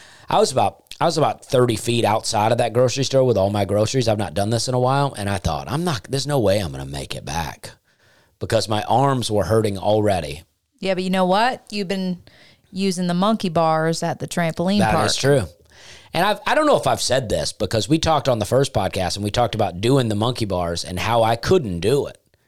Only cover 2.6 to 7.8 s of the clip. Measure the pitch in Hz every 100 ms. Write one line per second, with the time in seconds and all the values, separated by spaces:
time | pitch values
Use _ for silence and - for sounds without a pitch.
2.6 | 117 113 127 135 131 135 127 101 98 104
3.6 | 95 101 110 135 117 107 92 80 101 117
4.6 | - 127 127 139 143 - 101 98 - 73
5.6 | 69 139 175 135 - 135 135 143 98 104
6.6 | 85 67 69 69 67 - - 80 73 -
7.6 | - -